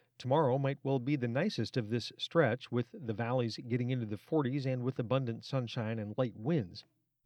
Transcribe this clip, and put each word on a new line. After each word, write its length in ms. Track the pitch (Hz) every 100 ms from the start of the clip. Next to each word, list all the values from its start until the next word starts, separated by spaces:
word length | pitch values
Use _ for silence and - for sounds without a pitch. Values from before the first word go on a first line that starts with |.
| _ _
Tomorrow 400 | 123 147 139 135
might 180 | 139 139
well 160 | 135 135
be 160 | 120 147
the 120 | 120
nicest 500 | 123 208 - 107 127
of 120 | 104
this 220 | 117 - -
stretch, 520 | - 170 131 123 -
with 140 | 120 120
the 200 | 226 117
valleys 440 | 101 117 131 117 - 127
getting 220 | 123 123
into 160 | 127 107
the 140 | 107
forties 480 | - 160 127 143 131
and 160 | 127
with 160 | 123 -
abundant 460 | 113 131 123 117 -
sunshine 520 | 135 120 127 110 113
and 160 | 104 104
light 200 | 127 95
winds. 500 | 113 170 90 - - _ _ _